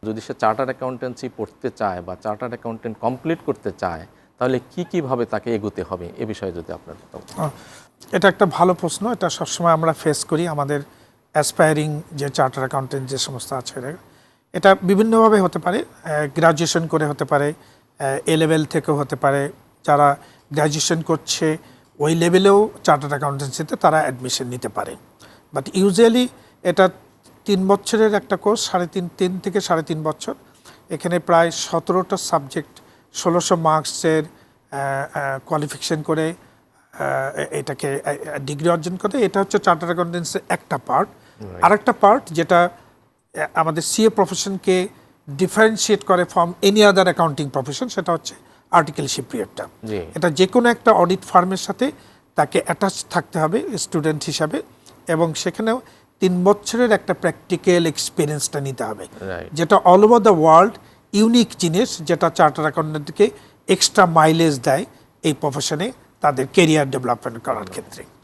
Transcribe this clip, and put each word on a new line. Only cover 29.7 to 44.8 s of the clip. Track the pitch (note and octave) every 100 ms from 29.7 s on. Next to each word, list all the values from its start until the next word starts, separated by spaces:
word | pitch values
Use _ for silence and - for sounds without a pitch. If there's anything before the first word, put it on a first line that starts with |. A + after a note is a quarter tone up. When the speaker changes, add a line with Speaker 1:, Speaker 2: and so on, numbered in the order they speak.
| E3
Speaker 2:
তিন | D3+ D#3
বছর। | D#3 D#3 - - _ _ - - _
এখানে | D#3+ F3 F3
প্রায় | E3 E3+ E3+
সতেরোটা | E3 - E3 - F#3 F3+ F#3+
সাবজেক্ট, | - E3+ C#3 E3 C#3+ - _ _ _
ষোলোশো | - F#3 E3+ E3 F3
মার্কসের, | D#3+ D#3 - - D#3+ D#3+
আহ, | D#3 _ _ _ _ C#3 C#3 C3+ C#3+ D3+
আহ, | C#3 C3+ -
কোয়ালিফিকেশন | D#3 D3 - - D#3+
করে, | D3+ D#3+ D#3+ E3+ _ _ _ _ _
আহ, | - C#2 C2+ C3+ D3+
এ-, | C#3+
এটাকে, | D3 C#3 C3+ C#3+ C#3
আহ, | - C#3+ - C#3+
ডিগ্রি | C#3 D3 E3
অর্জন | E3+ D#3+ F#3
করে। | G#3 C4+
এটা | G3 G3
হচ্ছে | G3 G#3
চার্টার্ড | G3+ E3+ E3+
অ্যাকাউন্টেন্সির | F3 E3+ F3 E3 F#3+ -
একটা | - - C#3+ -
পার্ট। | C3+ F#3+ - _ _
Speaker 1:
রাইট। | G#2 F2+
Speaker 2:
আরেকটা | B2+ G#3 -
পার্ট | A3+ G3+ A#3+ -
যেটা, | D#3+ E3 F3 F3
আহ, | - _ _ _ _ _ - D3+
আমাদের | - D#3+ D#3+
সিএ | D#3 - A3
প্রফেশনকে | G#3+ F#3 F#3 - F#3+ - F#3